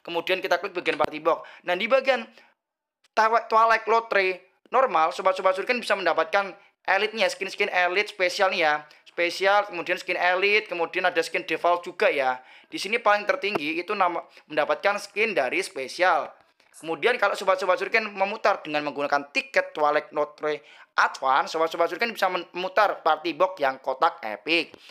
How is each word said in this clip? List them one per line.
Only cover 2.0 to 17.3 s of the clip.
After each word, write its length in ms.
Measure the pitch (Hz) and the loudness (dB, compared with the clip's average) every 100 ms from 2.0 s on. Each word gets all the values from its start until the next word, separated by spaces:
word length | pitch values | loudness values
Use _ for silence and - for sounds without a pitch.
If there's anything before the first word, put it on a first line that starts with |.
| 262 254 226 - _ _ _ _ _ _ _ | 2 0 -2 -18 _ _ _ _ _ _ _
Twa-, 320 | - 220 226 226 | 2 4 2 2
Twilight 400 | 220 220 226 220 | 4 4 4 2
Lottery 480 | 226 226 202 185 180 _ _ _ | 0 2 0 0 -2 _ _ _
normal, 400 | 226 262 175 160 | 0 2 2 2
Sobat-Sobat 400 | 185 190 185 190 | 2 0 2 2
Shuriken 240 | 185 190 247 | 0 -2 -2
bisa 160 | 202 | -2
mendapatkan 640 | 196 175 156 160 202 196 165 _ _ | -2 0 0 0 0 -2 -8 _ _
elite-nya, 480 | - 190 208 220 190 | -2 0 0 0 -2
skin-skin 400 | - 190 - 202 | -2 -8 -4 -2
elite 400 | 180 180 185 214 | 2 0 0 -2
spesial 400 | - 180 180 196 | -2 -2 2 0
nih 160 | 202 156 | 2 0
ya. 160 | 151 151 - _ | 0 -4 -20 _
Spesial, 640 | - 175 170 190 202 196 | -4 -2 0 2 2 2
kemudian 240 | 175 160 | -6 -6
skin 240 | 180 - 175 | -6 -4 -2
elite, 480 | 175 185 202 208 214 | 0 2 2 0 0
kemudian 400 | 175 165 175 185 | -4 -4 0 0
ada 160 | 165 | 0
skin 240 | 160 185 170 | -2 -4 -4
default 400 | 156 175 175 180 | -2 0 0 -2
juga 240 | - 202 | 0 0
ya. 320 | 151 131 127 - - - | 2 0 -2 -8 -20 -14
Di 160 | 160 | -10
sini 160 | 196 233 | -4 -2
paling 240 | 214 208 202 | 2 2 2
tertinggi 480 | 185 196 208 147 160 | -2 -2 -4 -4 -6
itu 160 | 175 | -4
nama, 240 | 208 180 170 - - - | 0 0 -2 -10 -18 -8
mendapatkan 480 | 151 147 147 202 202 | -2 0 2 0 -2
skin 320 | - 196 226 | -6 -4 -2
dari 320 | 170 135 160 | 0 -2 -2
spesial. 720 | 185 - 127 - 185 160 120 - _ _ _ | -6 -8 -8 0 2 2 -2 -12 _ _ _
Kemudian 400 | - 160 156 185 240 | -16 -10 -2 0 2
kalau 160 | 202 | 0